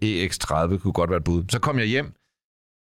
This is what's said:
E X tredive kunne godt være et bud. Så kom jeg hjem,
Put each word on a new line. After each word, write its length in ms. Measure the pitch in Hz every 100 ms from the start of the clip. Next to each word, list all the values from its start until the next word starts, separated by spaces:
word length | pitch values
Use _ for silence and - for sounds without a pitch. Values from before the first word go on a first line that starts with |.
E 260 | 107 92 90
X 100 | -
tredive 400 | - 76 85 95
kunne 140 | 95
godt 180 | 87 85
være 80 | 87
et 60 |
bud. 200 | 82 87 95
Så 80 | 120
kom 200 | 151 135
jeg 80 | 107
hjem, 260 | 127 147 - _ _ _ _ _ _